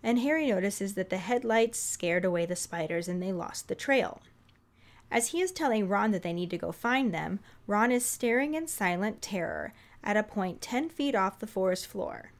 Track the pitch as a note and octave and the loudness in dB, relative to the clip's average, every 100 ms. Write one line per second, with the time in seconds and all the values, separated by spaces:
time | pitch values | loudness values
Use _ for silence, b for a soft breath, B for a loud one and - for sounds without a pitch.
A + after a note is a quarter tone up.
0 | A#3 A#3+ C4 D#4+ D4+ G3 G3 G3+ G3 G3+ | 2 2 4 2 4 2 2 0 -4 -2
1 | F#3 F#3+ F3+ A#3+ A#3 A3+ A3+ - - - | -2 -2 0 0 4 4 4 0 -6 -2
2 | F3 F3 F#3 F3 E3+ F3+ - E3+ D#3 E3+ | 0 2 2 2 0 -2 -4 -4 -2 -2
3 | F3 F3+ F3+ F#3 E3+ - - F#3+ - C4+ | -2 -2 -2 -4 -4 -8 -6 -6 2 2
4 | - - - - _ _ _ b b b | 2 -4 -18 -20 _ _ _ b b b
5 | b - A#3+ E4+ F#4 F#4 D4+ A3 G3 G3+ | b 0 0 0 -2 0 2 2 2 2
6 | G#3+ G3 F3 E3+ F3 F3 E3+ E3+ A#3 B3+ | 2 0 -2 -4 -4 -4 -4 -2 0 2
7 | C4 E3 D#3+ G3 B B - G#3 A#3 B3 | 2 0 -4 -6 B B -2 2 4 2
8 | B3 - A#3+ A#3 C#4+ D#4 D#4+ - F#3 F3 | 0 -2 0 2 2 -2 -4 -2 0 0
9 | G#3 G#3+ - F#3 E3 - - B B B | -2 -4 -6 -4 -2 -4 -8 B B B
10 | - G#3 G#3+ - F#3 - - B3 D#4+ - | -2 0 0 -2 -4 -4 -4 -2 -4 -2
11 | C#4+ A#3 F#3+ - A3 - F#3+ F#3 - G3+ | 0 2 0 -2 -8 0 0 0 -4 -6
12 | - - - - | -6 -8 -16 -20